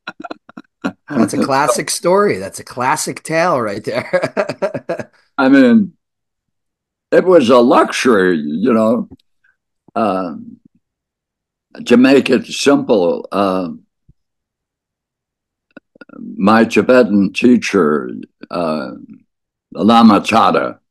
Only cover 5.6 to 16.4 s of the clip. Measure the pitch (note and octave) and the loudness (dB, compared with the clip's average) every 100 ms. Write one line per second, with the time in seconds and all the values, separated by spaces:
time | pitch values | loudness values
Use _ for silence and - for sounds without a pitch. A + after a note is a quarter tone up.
5.6 | B2 A2+ G2 - _ _ _ _ _ _ | 6 4 0 -6 _ _ _ _ _ _
6.6 | _ _ _ _ _ E3 F3 E3+ A#2 B2+ | _ _ _ _ _ 0 4 4 6 4
7.6 | A#2+ F3+ - - B2 G#2 F#2 E2 D2 D#2+ | 4 2 0 0 0 2 2 0 -4 -4
8.6 | B2+ A2+ A2 A#2+ - - _ _ _ _ | 0 2 0 -2 -6 -16 _ _ _ _
9.6 | _ _ _ A2+ G#2+ F#2 F2+ - - - | _ _ _ -6 -4 -4 -6 -12 -18 -20
10.6 | _ _ _ _ _ _ _ _ _ _ | _ _ _ _ _ _ _ _ _ _
11.6 | _ - - A#2+ C3 C3+ - A#2+ - - | _ -14 0 2 4 4 2 -2 -4 -4
12.6 | C3+ C#3+ - A2 E2+ - - F#2+ G2 F#2 | 0 0 0 0 0 -2 -6 -4 -2 -2
13.6 | F2 D2+ _ _ _ _ _ _ _ _ | -6 -12 _ _ _ _ _ _ _ _
14.6 | _ _ _ _ _ _ _ _ _ _ | _ _ _ _ _ _ _ _ _ _
15.6 | _ _ _ _ - G1+ G1+ - | _ _ _ _ -20 -20 -16 -4